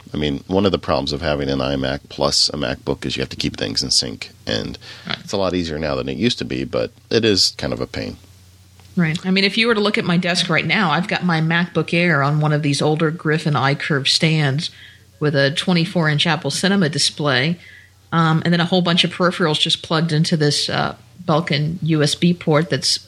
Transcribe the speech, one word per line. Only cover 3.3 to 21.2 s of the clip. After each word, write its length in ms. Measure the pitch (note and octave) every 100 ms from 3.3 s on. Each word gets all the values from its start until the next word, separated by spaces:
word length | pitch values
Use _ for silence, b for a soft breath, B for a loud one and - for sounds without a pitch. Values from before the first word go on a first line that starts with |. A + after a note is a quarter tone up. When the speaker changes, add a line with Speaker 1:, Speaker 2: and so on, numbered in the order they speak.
| -
Speaker 1:
keep 220 | - -
things 240 | - -
in 80 | -
sync. 400 | - B1 - - - -
And 320 | A1+ - - B B B
Speaker 2:
Right. 120 | -
Speaker 1:
it's 140 | -
a 20 | G2+
lot 180 | F#2
easier 240 | F2+ E2 D2+
now 180 | D#2 C2
than 120 | C2
it 80 | C2
used 220 | A#2+ -
to 80 | B1+
be, 180 | C2
but 280 | C2+ A#1+ A#1 - -
it 120 | A#2
is 280 | A2+ F#2 - -
kind 160 | C#2
of 60 | -
a 40 | -
pain. 300 | - G#1 - - - - - - - - -
Speaker 2:
Right. 220 | D#3+ D#3 F#3
I 40 |
mean, 140 | F#3+
if 140 | G3 A3+
you 80 | A3+
were 80 |
to 60 | A3
look 180 | G#3 A3
at 60 | F3+
my 100 | F3
desk 320 | F3 F3 E3+
right 160 | D#3
now, 280 | - G#3 F3+
I've 160 | D3+ G#3+
got 160 | F3+
my 180 | F3+ D#3+
MacBook 500 | D#3+ E3+ F3 E3 D3+
Air 300 | E3+ F3 C#3+
on 180 | C#3 D3+
one 140 | D3+
of 80 | D3
these 180 | D3 C#3+
older 300 | D3+ D#3 D#3+
Griffin 420 | E3+ D#3 D#3 D#3+
iCurve 560 | C3+ C3+ C#3+ - C#3 C3+
stands 600 | - D#3+ D#3 C#3+ C#3 - B B B B -
with 140 | D3+
a 160 | C#3 C#3
twenty-four 580 | E3+ - E3+ E3 F3+ D#3
inch 180 | D3 F3
Apple 240 | D#3 C#3
Cinema 380 | - F#3 G3+ D3+
display, 720 | D#3 - - D3 B2 D3+ F3 B B B _ _
um, 280 | E3 D#3+ D#3+
and 80 | E3
then 80 | E3+
a 40 |
whole 180 | E3+ F#3
bunch 220 | F3 F3
of 80 | F3
peripherals 480 | - F3+ F#3 E3 D3+
just 220 | E3 -
plugged 300 | - D#3+ E3
into 240 | D3+ E3+ D#3+
this, 340 | D3 - -
uh, 260 | D#3+ C#3+ - - -